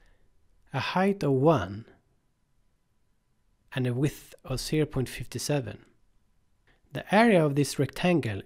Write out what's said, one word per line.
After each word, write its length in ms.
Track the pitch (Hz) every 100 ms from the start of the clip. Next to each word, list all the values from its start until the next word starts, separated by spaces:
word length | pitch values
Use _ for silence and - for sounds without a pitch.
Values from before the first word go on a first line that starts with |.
| _ _ _ _ _ _ _
a 60 | 135
height 440 | - 180 190 196
of 100 | 147
one 500 | 135 147 147 95 101 113 - _ _ _ _ _ _ _ _ _ _ _ _ _ _ _ _ _ -
and 100 | 123
a 80 |
width 400 | 123 143 - - - -
of 160 | 127
zero 240 | - 156 147
point 240 | 135 120
five 180 | - 120 123
seven. 380 | - 147 113 104 - _ _ _ _ _ _ _ _ _ _
The 200 | - -
area 320 | 190 233 190 151
of 100 | 139
this 220 | 139 -
rectangle 640 | 135 - 180 170 117 104